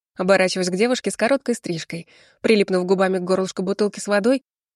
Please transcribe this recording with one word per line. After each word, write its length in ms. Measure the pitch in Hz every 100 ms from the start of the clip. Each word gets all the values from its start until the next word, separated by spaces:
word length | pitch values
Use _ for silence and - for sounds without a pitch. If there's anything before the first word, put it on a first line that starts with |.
| _ -
Оборачиваюсь 540 | 185 190 185 185 180
к 60 | 180
девушке 340 | 226 247 -
с 80 | -
короткой 380 | 214 269 - 233
стрижкой. 520 | - 170 - 165 170 _ _ _
Прилипнув 440 | 226 220 - 185 180
губами 320 | 190 190 185
к 60 |
горлышку 400 | 180 190 185 -
бутылки 360 | 185 202 208 202
с 80 | -
водой, 360 | 202 208 269 - _ _